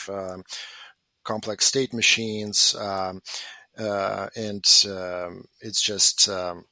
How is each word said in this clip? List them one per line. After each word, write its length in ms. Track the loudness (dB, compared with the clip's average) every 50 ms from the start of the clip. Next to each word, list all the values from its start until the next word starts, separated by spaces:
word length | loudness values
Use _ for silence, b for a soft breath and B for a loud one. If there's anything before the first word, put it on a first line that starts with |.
| -8 -8
um, 360 | -8 -6 -6 -8 -10 -12 -12 B B B B B B B B B B _ _ _ _ _ _ -6 -4
complex 340 | -4 -4 -6 -2 2 2
state 260 | 2 4 2 0 0 0
machines, 840 | 2 4 4 4 4 2 -2 -4 -4 -4 0 4 4 4 4 4 0 -2 -2
um, 260 | -2 -2 -2 -4 -6 -8 B B B B B B B B B B _ -6
uh, 500 | -4 -2 -2 0 0 -2 -2 -4 -6 -6 -6
and, 300 | -6 -6 -6 -6 0 4 6 6 6 4 2 -2 -6
um, 440 | -6 -6 -6 -6 -6 -8 -10 -14 -18 -20 _ _
it's 220 | -10 -4 -2 0 0
just, 460 | 0 2 4 4 4 4 4 2 2
um, 360 | 2 -2 -4 -4 -6 -8 -14 _